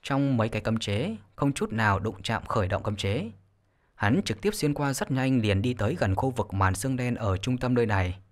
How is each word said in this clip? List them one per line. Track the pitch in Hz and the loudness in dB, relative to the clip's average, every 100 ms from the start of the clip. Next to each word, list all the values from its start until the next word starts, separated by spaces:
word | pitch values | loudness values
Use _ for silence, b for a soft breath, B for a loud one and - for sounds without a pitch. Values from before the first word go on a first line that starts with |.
trong | - 139 139 127 | -2 0 2 2
mấy | 110 | 2
cái | 110 | 0
cấm | 107 110 | -2 -2
chế, | - 101 165 220 - - | 0 -2 -2 -6 -14 -2
không | 143 | -2
chút | 139 208 | 0 -4
nào | 107 107 95 | 2 2 2
đụng | 101 - | 0 -6
chạm | - 113 - | -4 -4 -2
khởi | 117 92 | -2 0
động | 101 | 0
cấm | 104 101 | -2 -4
chế. | 101 113 220 - _ _ _ _ _ _ | -2 -2 -4 -12 _ _ _ _ _ _
Hắn | 104 151 202 | 2 2 0
trực | 113 | -2
tiếp | 202 | -2
xuyên | 208 151 | 0 -2
qua | 143 143 | 0 -2
rất | 131 - | -2 -2
nhanh, | 131 131 131 | 0 2 2
liền | 107 98 | 4 2
đi | 123 | 2
tới | 123 107 175 | 0 -2 0
gần | 104 95 | 0 2
khu | 135 | 0
vực | 127 101 | -2 -2
màn | 104 95 98 | 2 2 2
xương | 135 127 | -2 -2
đen | 123 117 | -2 -2
ở | 110 92 | -2 -2
trung | 127 127 | 0 0
tâm | 123 | 2
nơi | 123 113 | 2 4
này. | 101 90 92 _ | 2 0 -4 _